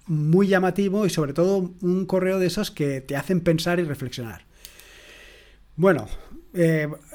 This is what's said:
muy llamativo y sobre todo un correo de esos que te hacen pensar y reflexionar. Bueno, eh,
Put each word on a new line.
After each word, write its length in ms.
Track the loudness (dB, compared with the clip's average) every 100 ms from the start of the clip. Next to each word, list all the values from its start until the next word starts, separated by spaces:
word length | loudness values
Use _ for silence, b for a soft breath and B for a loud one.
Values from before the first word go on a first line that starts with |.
| -4
muy 400 | -2 4 4 4
llamativo 580 | 4 2 0 0 0
y 60 | 0
sobre 240 | 0 -2
todo 400 | 0 2 2 -2 -4
un 240 | -2 0 0
correo 320 | 0 0 0
de 80 | 0
esos 240 | -2 -4
que 320 | -2 -4 -4
te 140 | -6 -6
hacen 260 | -2 0
pensar 380 | 2 0 0 -2
y 40 |
reflexionar. 600 | -2 -6 -8 -10 -12 -12 -20 B B B B B B B B B B B _ 0
Bueno, 320 | 2 2 0 B B B -10
eh, 340 | 0 2 2 -2 -8 -16